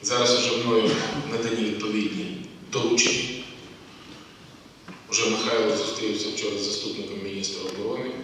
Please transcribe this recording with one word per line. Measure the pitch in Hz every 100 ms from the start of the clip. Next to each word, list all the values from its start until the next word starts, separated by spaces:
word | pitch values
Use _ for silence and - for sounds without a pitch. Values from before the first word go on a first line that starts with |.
Зараз | - 123 123 123
уже | 123 117
мною | 120 113 107 - - 147 -
надані | 113 117 113
відповідні | 107 101 107 107 101 95 - 92 - - -
доручення. | - 117 117 - - - - - - - - - - - - - - - - - - - - -
Уже | - 113
Михайло | 107 110 113 107 104
зустрівся | 101 - 110 101 101
вчора | 104 107 101
з |
заступником | 101 104 110 98 95 101
міністра | 98 98 98 - 92
оборони | 95 104 123 123 123